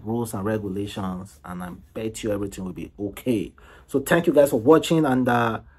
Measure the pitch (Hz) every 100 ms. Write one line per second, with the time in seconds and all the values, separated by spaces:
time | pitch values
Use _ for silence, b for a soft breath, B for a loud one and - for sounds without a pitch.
0 | 104 117 113 101 101 90 101 98 104 107
1 | 95 92 95 - - 90 90 90 - -
2 | 110 - 110 101 98 95 92 82 - -
3 | 101 - 127 110 - - B B B 135
4 | - 170 170 143 139 123 117 160 - 165
5 | 143 127 123 120 113 107 -